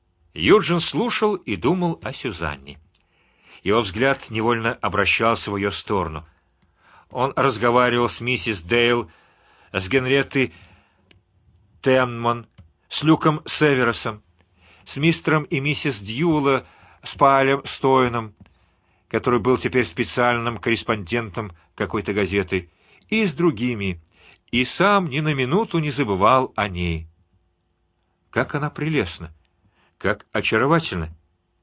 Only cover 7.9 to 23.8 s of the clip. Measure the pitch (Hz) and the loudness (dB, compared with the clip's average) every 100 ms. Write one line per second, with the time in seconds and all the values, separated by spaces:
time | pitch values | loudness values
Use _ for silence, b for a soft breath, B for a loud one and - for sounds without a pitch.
7.9 | 120 120 - 117 127 117 101 82 120 120 | 2 0 0 -2 -2 0 -2 0 2 2
8.9 | 120 113 b b b b b b 101 92 | 2 -2 b b b b b b -4 0
9.9 | 135 127 139 135 139 127 b b b b | 0 2 0 0 -2 -2 b b b b
10.9 | b b _ _ _ _ _ _ _ - | b b _ _ _ _ _ _ _ 0
11.9 | 131 127 117 117 120 113 _ - _ _ | 2 2 -2 -2 -4 -8 _ -20 _ _
12.9 | - 151 160 160 156 - - 151 135 120 | 2 4 4 2 0 0 2 4 4 2
13.9 | 107 120 107 _ _ _ b b b - | 0 -4 -8 _ _ _ b b b -10
14.9 | - 156 165 - 156 151 147 139 147 151 | -2 0 0 0 0 0 -4 -2 -2 -2
15.9 | 110 101 113 170 151 139 131 - b b | -4 -6 -4 0 2 2 0 -2 b b
16.9 | b - - 139 135 135 139 - - 135 | b -10 2 4 4 4 0 -2 -2 2
17.9 | 131 123 120 110 - - _ _ _ _ | 4 2 -2 -8 -16 -20 _ _ _ _
18.9 | _ _ 113 127 120 104 123 127 127 117 | _ _ -4 0 0 2 0 0 0 -2
19.9 | - 117 - 123 120 117 113 - 117 - | -2 -4 0 2 2 -2 -6 -2 -2 0
20.9 | 110 87 117 113 98 107 - b - 101 | -4 -2 -6 -4 -8 -10 -12 b -8 -6
21.9 | - - 101 98 101 92 95 87 b b | -4 -4 -2 0 -2 -2 -4 -6 b b
22.9 | b b 220 208 139 170 113 123 117 | b b -2 0 0 0 0 -4 -2